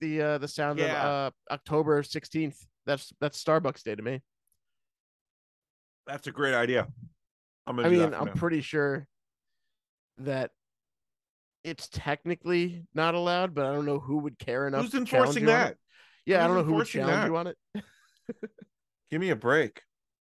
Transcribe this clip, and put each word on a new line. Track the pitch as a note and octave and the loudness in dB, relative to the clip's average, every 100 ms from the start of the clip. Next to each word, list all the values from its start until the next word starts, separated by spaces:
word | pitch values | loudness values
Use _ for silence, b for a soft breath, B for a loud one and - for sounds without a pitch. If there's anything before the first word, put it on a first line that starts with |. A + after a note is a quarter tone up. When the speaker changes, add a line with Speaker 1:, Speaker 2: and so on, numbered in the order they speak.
Speaker 1:
the, | D#3+ D#3 | -4 -2
uh, | D3+ D3 | 0 -2
the | C#3+ | -4
sound | - D3 D3 | -4 -4 0
Speaker 2:
Yeah. | D#3+ D3+ | 0 0
Speaker 1:
of, | C#3+ C#3+ C3+ - - | 0 0 -4 -8 -10
uh, | |
October | C#3+ - D3+ D3+ D3 | -10 -2 0 4 2
sixteenth. | C#3+ D#3 - D#3 D#3 - - _ - | 0 -8 -6 -4 -4 -6 -18 _ -4
That's, | C#3 - - | -4 -6 -6
that's | D3 - | -6 -4
Starbucks | - D#3+ C#3+ - | 0 2 2 -4
Day | - | -8
to | G#2 | -6
me." | A2 C3 - _ _ _ _ _ _ _ _ _ _ _ _ _ _ _ _ _ - | -6 -8 -10 _ _ _ _ _ _ _ _ _ _ _ _ _ _ _ _ _ -14
Speaker 2:
That's | C#3+ - | -12 -10
a | |
great | - C#3 | -2 2
idea. | B2+ A#2+ B2 G2 - - - _ _ _ _ - | 4 4 2 0 -6 -20 -20 _ _ _ _ -8
I'm | B2 | 0
gonna | D#3+ | 4
Speaker 1:
I | |
Speaker 2:
do | F3+ | 6
Speaker 1:
mean, | E3 | 4
Speaker 2:
that | C#3+ | 0
for | |
Speaker 1:
I'm | D3 | -4
Speaker 2:
now. | |
Speaker 1:
pretty | - E3+ D#3+ | -2 0 -2
sure | C#3 D#3 C#3+ C#3 C#3+ _ _ _ _ _ _ _ _ _ _ - | -2 -2 0 -2 -8 _ _ _ _ _ _ _ _ _ _ -12
that | C3 C3+ B2+ - _ _ _ _ _ _ _ _ _ _ | -6 -4 -4 -8 _ _ _ _ _ _ _ _ _ _
it's | D#3+ D#3+ - | -12 -12 -12
technically | - - D3 E3+ F3 E3 F3 F3 F3 E3 | -8 -4 -4 -4 -6 0 0 0 -4 -8
not | D#3 E3 | -2 0
allowed, | E3+ F3 F3 F#3 | 2 0 0 0
but | D3 C3+ | -2 -2
I | |
don't | C#3+ D3 | -2 -2
know | C#3+ | -2
who | C3 D3+ | -2 -4
would | D3 - | -4 -8
care | - B2 C#3 | -4 -2 0
enough | C#3 | 0
Speaker 2:
Who's | B3 | -2
Speaker 1:
to | C4+ | -2
challenge | B3 - B3+ D3 | 2 4 4 4
Speaker 2:
enforcing | |
Speaker 1:
you | A3 | 4
on | A#3 | 4
it. | |
Speaker 2:
that? | G#3 - _ b b b - | 2 -2 _ b b b 0
Speaker 1:
Yeah, | F#3 | 4
I | |
Speaker 2:
Who's | E3+ | 4
Speaker 1:
don't | F#3 | 4
know | |
who | D#3 | 2
would | D#3+ D3 | 2 0
Speaker 2:
enforcing | - | 0
Speaker 1:
challenge | - E3+ | 0 2
Speaker 2:
that? | - | 2
Speaker 1:
you | E3 | -2
on | F3 | -4
it. | - _ | -10 _
<laughs> | G#3 - _ _ _ - - G#3+ - - _ _ _ _ | -14 -14 _ _ _ -16 -14 -14 -16 -20 _ _ _ _
Speaker 2:
Give | D3+ | -4
me | F#3 | 0
a | B2 | 0
break. | A#2 D3 B2 - - _ _ _ | 4 4 2 -4 -20 _ _ _